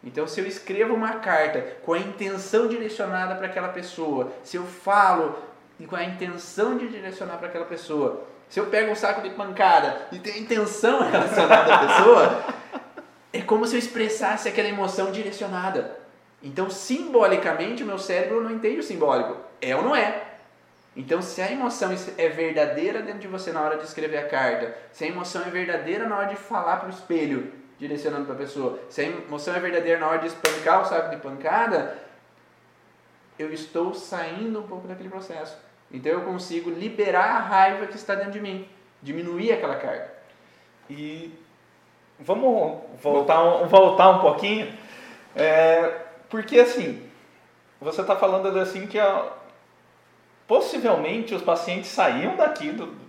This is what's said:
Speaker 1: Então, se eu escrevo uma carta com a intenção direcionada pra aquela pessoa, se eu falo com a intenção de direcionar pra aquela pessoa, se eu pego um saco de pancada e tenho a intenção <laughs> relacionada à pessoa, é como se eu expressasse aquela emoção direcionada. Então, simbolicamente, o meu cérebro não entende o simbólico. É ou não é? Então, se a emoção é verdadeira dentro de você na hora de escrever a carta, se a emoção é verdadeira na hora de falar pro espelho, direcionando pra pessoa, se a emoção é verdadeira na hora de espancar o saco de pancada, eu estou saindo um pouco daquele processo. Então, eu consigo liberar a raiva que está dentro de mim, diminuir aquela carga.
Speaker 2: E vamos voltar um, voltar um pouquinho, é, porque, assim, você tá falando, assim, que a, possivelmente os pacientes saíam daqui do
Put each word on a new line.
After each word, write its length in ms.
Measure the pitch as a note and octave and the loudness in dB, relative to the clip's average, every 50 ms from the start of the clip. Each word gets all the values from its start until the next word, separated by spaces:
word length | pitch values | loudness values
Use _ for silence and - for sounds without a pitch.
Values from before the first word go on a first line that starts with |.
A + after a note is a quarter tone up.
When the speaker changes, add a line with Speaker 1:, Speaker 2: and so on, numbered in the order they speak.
| - | -16
Speaker 1:
Então, 240 | B2+ A#2+ D3+ D3+ | -10 -6 -6 -6
se 120 | D3+ - - | -4 -4 -6
eu 80 | F#3+ | -6
escrevo 480 | G3 G3 - - - G3 G3+ A3 A#3+ B3 | -6 -6 -10 -8 -8 0 0 0 2 2
uma 200 | A3 A3 A3 - | -2 -2 -2 -4
carta 640 | - - F#3+ F3+ D#3+ D#3 D3+ D#3 C#3 - - - - - | -4 -2 0 2 2 2 2 0 -4 -6 -6 -12 -12 -4
com 120 | - E3 | -2 -2
a 40 | E3+ | -2
intenção 680 | G3 G3 G3 - G#3 G3 G3 F#3 F#3 - - A3 A#3+ A3+ | -2 -6 -8 -8 -8 -6 -6 -8 -8 0 2 2 2 2
direcionada 680 | A#3 A#3 A3+ G#3+ G#3+ - G#3 F#3+ F#3+ F#3 F#3 F#3 F#3 | 0 -2 -4 -6 -6 -6 -6 -4 -2 -4 -4 -4 -4
pra 120 | F#3 F#3+ | -6 -6
aquela 220 | F3+ - F#3+ F3+ F3+ | -6 -6 -6 -6 -6
pessoa, 640 | - F3 F3 - - - E3 D#3 C#3+ B2+ B2+ C3 - - - | -8 -8 -12 -12 -8 -6 -4 -2 -2 -2 -2 -4 -6 -14 -16
se 140 | - - | -10 -8
eu 80 | F3+ F3+ | -8 -8
falo 720 | F3 - - - F#3+ G3 G#3 G3+ F#3+ F3+ E3+ D#3+ D3+ - - - - - - _ _ _ _ D#3+ D3+ | -8 -12 -8 -2 2 4 6 6 6 4 2 0 -2 -4 -8 -14 -16 -20 -20 _ _ _ _ -16 -10
com 80 | F#3 | -8
a 80 | F3 E3+ | -6 -6
intenção 720 | F#3 F#3 F#3 F#3 F3+ F3 E3+ - - - - G#3 B3 C4 | -6 -6 -8 -8 -8 -8 -10 -14 -14 -2 -2 0 0 0
de 120 | B3 A#3+ A3+ | -2 -4 -6
direcionar 500 | A3 G#3 F#3+ F#3+ F#3 - G3 F3 E3+ E3+ | -10 -10 -12 -12 -10 -10 -10 -10 -10 -10
pra 100 | F3 F3 | -10 -8
aquela 160 | - E3+ E3 | -8 -8 -8
pessoa, 600 | - F3 D#3+ - - D#3+ D3 C#3 B2 - - - - - - - _ | -8 -10 -12 -10 -6 -2 0 0 0 -2 -4 -12 -14 -20 -20 -20 _
se 120 | - F#3+ | -4 -4
eu 60 | G#3+ | -2
pego 260 | G3 G#3 G#3+ A3 G#3+ G#3 | 0 2 0 2 2 -2
um 20 | |
saco 280 | G#3+ - G3+ G3+ G3 - | 0 0 0 0 -2 -4
de 80 | - | -8
pancada 760 | - - G3+ F#3+ F#3 - G#3 F#3 E3+ D#3+ - - - - - - F3+ | -8 -8 -8 -8 0 2 6 8 8 6 6 4 -4 -4 -8 -12 -14
e 60 | F3+ | -12
tenho 180 | - G#3 G#3 | -10 -10 -8
a 20 | G#3 | -8
intenção 600 | A3 - A#3+ A3 G#3 G3 - - - A3+ C4 C#4 | -4 -2 0 0 0 -2 -4 2 2 4 4 4
<laughs> 80 | A#3 - | 2 2
relacionada 640 | - F#3+ - - - - E3+ E3 A3 A3 - - G#3 | 2 2 2 2 2 2 6 8 8 8 8 8 6
à 40 | F#3 | 6
pessoa, 680 | - - F#3+ F3+ G3 A3 A#3+ G3+ D3+ - - - - - - - - - - - - - - - - - _ _ _ _ - | 6 6 6 8 10 10 10 10 10 6 2 -2 -6 -8 -10 -10 -12 -14 -14 -16 -16 -16 -20 -20 -20 -20 _ _ _ _ -8
é 80 | A#3+ | -8
como 260 | F#3 - A3 A3 A#3 | 0 0 2 2 2
se 100 | A#3 A#3+ | 0 0
eu 20 | A#3+ | -2
expressasse 680 | A#3 - - A#3 A3 G#3+ G#3+ - B3 G3 G#3+ G#3 - | -2 -4 -4 -2 -2 -2 -2 -2 0 -2 -2 -2 -4
aquela 220 | A3 G3 - G#3 G#3 | -4 -2 -2 -2 -2
emoção 420 | G3+ G3+ G3 F3+ - - G3 F#3+ | -2 -2 -4 -4 -2 -2 -4 -4
direcionada. 880 | F#3 G#3+ G#3+ G3 - - G#3+ G3 F#3 F3+ F#3 G3 F#3+ F3+ - - - - - - _ _ _ _ _ _ - | -4 -6 -6 -8 -8 -8 -8 -8 -6 -4 -4 -4 -4 -4 -6 -6 -10 -14 -18 -20 _ _ _ _ _ _ -18
Então, 260 | C#3 C3+ D#3+ F#3 F#3+ | -12 -6 -4 -4 -4
simbolicamente, 1120 | F#3+ - - - B3 D4 E4+ - C4 A#3 G#3+ F#3+ F#3+ F3+ - F#3+ D#3 D3+ E3+ G#3 A#3+ A#3+ - | -4 -10 -6 -4 -4 -4 -4 4 4 6 6 6 4 4 2 -2 -2 -2 -2 -4 -4 -6 -6
o 40 | |
meu 120 | G#3+ G3 F#3+ | -6 -6 -8
cérebro 440 | F#3+ - F3+ F3+ F3+ F3+ A3 A#3 A3+ | -6 -2 -2 -2 0 0 0 -2 -2
não 80 | A3+ | -2
entende 300 | A3+ A3+ A3 G#3+ B3+ D#4 | -6 -2 -2 -2 -2 -2
o 20 | D4 | -6
simbólico. 560 | - G#3 E3+ D#3+ D3 - D#3+ - - - - - - - _ - | -6 -4 -2 0 2 2 0 0 -4 -6 -10 -14 -20 -14 _ -4
É 120 | C3 C3 | -2 -2
ou 80 | C3+ E3 | 0 0
não 140 | - G3 | 2 2
é? 260 | - G#3 G3+ - - - - - - - _ _ _ _ _ _ _ _ _ _ | 2 2 0 -2 -6 -10 -12 -18 -20 -20 _ _ _ _ _ _ _ _ _ _
Então, 280 | - C3 C3 E3 F3 F#3 | -16 -4 -2 -2 -2 -2
se 180 | F3+ - - | -6 -8 -6
a 100 | F#3 G3 | -6 -6
emoção 400 | B3 C4+ C4 A#3+ - - G#3+ F#3+ F#3+ F3+ - F#3+ - - | -4 -4 -4 -4 -4 -4 -4 -4 -4 -4 -8 -10 -6 0
é 100 | E3 D#3+ | 0 0
verdadeira 720 | D3+ D#3+ E3 D#3+ D#3 D#3 D3+ C#3+ C#3+ D3 E3 G3 - A3 | 0 0 -4 -2 2 0 0 0 0 -2 -2 -2 -4 -4
dentro 200 | G#3+ A3 G3+ G3+ | -6 -8 -10 -12
de 60 | G3+ | -12
você 240 | G3 F#3 F#3+ F#3 E3+ | -10 -10 -10 -8 -6
na 120 | E3 D#3+ D3+ | -4 -2 -2
hora 160 | D#3 D#3+ D#3 | -2 -2 -4
de 60 | D#3 | -6
escrever 340 | - - - D#3 D#3 D#3 D3 | -10 -10 -6 -6 -4 -4 -4
a 100 | D3 D3 | -6 -4
carta, 480 | - C3+ C3 B2 A#2 A#2+ A#2+ A#2 - - - - _ | -2 0 0 0 0 -2 -4 -6 -10 -12 -18 -20 _
se 120 | - D#3 | -10 -8
a 40 | D#3+ | -8
emoção 340 | F3 F#3 G3+ - - F#3 E3+ | -6 -8 -10 -8 -8 -8 -8
é 40 | F3+ | -6
verdadeira 560 | F3 F3+ F#3 E3+ F3 D#3+ D3 D#3 F#3 G#3+ A3+ | -6 -6 -4 -4 -4 -6 -4 -4 -6 -4 -4
na 100 | A3 G#3 | -4 -4
hora 120 | G3+ G3 G3 | -4 -4 -4
de 80 | G3 | -6
falar 400 | G3 - - A#3 G3 F3 E3 F3+ | -8 -10 -6 -6 -4 -2 -2 -2
pro 140 | F#3+ G3 F#3 | -2 -4 -8
espelho, 600 | F#3 - - - E3+ E3 D3+ C#3+ C#3 B2+ B2+ - - - - - - _ | -12 -14 -8 -4 -2 -2 0 -2 -4 -4 -6 -8 -14 -18 -20 -20 -20 _
direcionando 480 | C#3 D3 D3+ C#3+ D3 D#3 C#3 C#3+ C#3 | -10 -8 -8 -4 -4 -4 -4 -4 -6
pra 80 | C3+ C3 | -8 -8
pessoa, 440 | B2+ C#3+ C3+ - D3 C3+ B2 - - - - | -10 -10 -10 -8 -6 -6 -6 -6 -6 -14 -14
se 120 | - - | -6 -6
a 40 | D3 | -4
emoção 500 | D#3+ E3+ E3+ - - D3 D3 D3 F3+ F3 | -4 -4 -8 -10 -10 -10 -10 -6 -4 -4
é 60 | F3+ | -4
verdadeira 380 | F3 F3+ E3+ E3+ E3 E3 E3+ E3 | -4 -2 -2 -2 2 2 0 2
na 80 | D#3+ | 2
hora 120 | D#3 E3 E3 | 0 0 0
de 100 | D#3+ E3 | -2 -4
espancar 540 | E3 - - - - - - D#3+ F3 G3 F#3+ | -8 -2 -2 -2 -2 0 2 4 4 4 4
o 20 | |
saco 260 | - - E3 D#3 - | 2 -2 -2 -2 -2
de 60 | E3 | -6
pancada, 800 | D#3+ - D3 C3+ C3+ C#3+ D#3 F3 G#3+ A#3 A3+ G3 D#3 C3+ - - - - - - - _ _ _ _ _ _ _ _ _ _ _ _ _ _ _ _ _ _ _ _ _ _ _ _ | -10 -10 -12 -12 -6 -4 -2 0 0 0 2 0 -2 -2 -4 -8 -12 -16 -20 -20 -20 _ _ _ _ _ _ _ _ _ _ _ _ _ _ _ _ _ _ _ _ _ _ _ _
eu 140 | D#3 D#3 D#3 | -10 -8 -8
estou 400 | D#3 - - - E3+ F3 F#3 F#3+ | -10 -12 -8 -4 -2 -2 -2 -4
saindo 640 | - - - - F3+ E3 D#3+ E3 F#3+ A3 A3+ A3 G#3+ | -8 -10 -10 -8 -8 -8 -8 -8 -8 -6 -6 -6 -6
um 60 | G3+ | -8
pouco 200 | F#3 F#3 F3+ F#3 | -10 -12 -14 -12
daquele 220 | F#3 F#3 F3+ F#3 F#3+ | -12 -14 -14 -14 -14
processo. 500 | F#3+ F#3+ F#3+ - E3+ D#3+ D#3 D#3 - - - _ _ _ _ _ | -12 -14 -12 -12 -12 -12 -12 -14 -14 -20 -20 _ _ _ _ _
Então, 220 | - C3 B2+ D3+ E3 | -16 -8 -2 -2 -2
eu 80 | F3+ F3+ | -2 -2
consigo 480 | F#3 F#3 F3+ F#3 - E3+ E3+ E3+ F3 | -4 -6 -8 -8 -6 -8 -6 -6 -6
liberar 640 | E3 E3+ F#3 A3 - - G#3 G3 F3+ F3+ F#3+ A3 - | -6 -6 -8 -8 -2 -2 0 2 4 4 4 4 2
a 40 | - | -2
raiva 460 | - F#3 G3+ F#3+ F#3+ G3 G3 G3+ G#3 | -2 2 4 6 6 6 4 0 -6
que 100 | G3 - | -8 -10
está 180 | - - - G3 | -14 -6 -6 -4
dentro 180 | G3 G3 G3+ G3 | -4 -4 -6 -8
de 80 | G#3 | -10
mim, 280 | G#3+ G3 F#3+ F#3+ F#3+ - - _ _ _ _ _ - | -10 -8 -10 -10 -12 -14 -20 _ _ _ _ _ -14
diminuir 500 | C#3 C#3+ E3 F3 F3 F3 F3 G3+ A3+ A3 | -10 -10 -8 -8 -6 -6 -4 0 0 0
aquela 240 | - D#3 C#3+ C3 | 0 0 -4 -6
carga. 360 | - - - - - - - - - - - - _ _ _ _ _ _ _ _ _ _ _ | -4 -6 -6 -8 -8 -10 -14 -16 -20 -20 -20 -20 _ _ _ _ _ _ _ _ _ _ _
Speaker 2:
E 440 | C#3+ C#3+ D3 D3+ D#3 D#3+ E3 E3 D#3+ - - _ _ _ _ _ _ _ _ _ _ _ _ _ _ _ | -14 -12 -12 -12 -12 -12 -14 -16 -18 -20 -20 _ _ _ _ _ _ _ _ _ _ _ _ _ _ _
vamos 600 | - - F#3 A3+ B3+ C4 A#3+ G#3+ E3 D#3 D#3+ - - - - - - | -2 -2 -2 2 4 2 4 4 2 0 -2 -8 -12 -16 -20 -6 -2
voltar 400 | D3 C#3+ C#3+ C#3+ C#3+ D#3+ E3 E3+ | 2 4 4 4 6 6 6 8
um, 240 | E3+ F3 E3+ F3 | 6 6 4 2
voltar 440 | E3 - F#3+ F#3+ F3+ - - F3 F#3+ | 8 10 10 10 10 8 8 8 10
um 100 | F#3+ F#3 | 10 8
pouquinho, 520 | - D#3 - - G#3 G3+ G#3+ G#3+ G#3+ - - - - - - - - - - - - - - | 6 4 2 2 0 -2 -2 -2 -4 -8 -10 -16 -18 -20 -20 -20 -20 -20 -20 -20 -20 -16 -2
é, 680 | C3+ D3 D#3 D#3 D#3+ D#3+ D#3+ D#3+ E3 E3 D3+ - - - - - - - - | 0 2 4 6 6 8 8 8 6 4 2 -2 -4 -10 -14 -18 -20 -18 -8
porque, 300 | - A3 G#3 G#3+ C#4+ B3 | -6 -6 -6 4 8 8
assim, 440 | A#3+ A#3+ - F#3+ F#3 D#3+ - - - - - - _ _ _ _ _ _ _ _ _ _ _ _ | 8 8 8 -2 -4 -4 -6 -8 -14 -20 -20 -20 _ _ _ _ _ _ _ _ _ _ _ _
você 220 | C#3 D3 D#3+ A3+ A3+ | -8 -6 -4 -4 0
tá 140 | F#3+ G3+ | 0 2
falando, 400 | F#3+ - F#3+ F#3 F#3+ F#3+ G3 F#3+ F#3+ | 4 4 2 2 2 0 0 0 0
assim, 280 | F#3 - - F#3 F#3+ | -2 -2 -4 -10 -10
que 120 | G#3 - G#3 | -6 -2 2
a, 340 | G#3+ G3 F#3+ F#3+ - - - - - - - - _ _ _ _ _ _ _ _ _ _ _ _ _ _ _ _ _ | 2 4 2 2 -2 -6 -8 -14 -18 -20 -20 -20 _ _ _ _ _ _ _ _ _ _ _ _ _ _ _ _ _
possivelmente 880 | _ G#3+ B3+ - - - - - A#3 G3 D#3+ D3+ D#3 G3 A#3 A3 - G3+ | _ 4 4 4 2 -4 -2 2 2 2 2 2 -2 -4 -4 -4 -4 -4
os 80 | F3 - | -2 2
pacientes 480 | - E3+ E3 - - F3+ G3 G3+ - | 2 2 2 0 -4 -6 -6 -8 -8
saíam 460 | - - C#4+ - B3 B3+ D#3 G#3+ F#4 | 0 2 2 2 2 0 -2 -4 0
daqui 340 | - E4 D4+ - - - D4+ | 2 2 2 2 -2 -6 -8
do 240 | - A#3 G#3+ - - - - | -8 -8 -10 -12 -14 -18 -20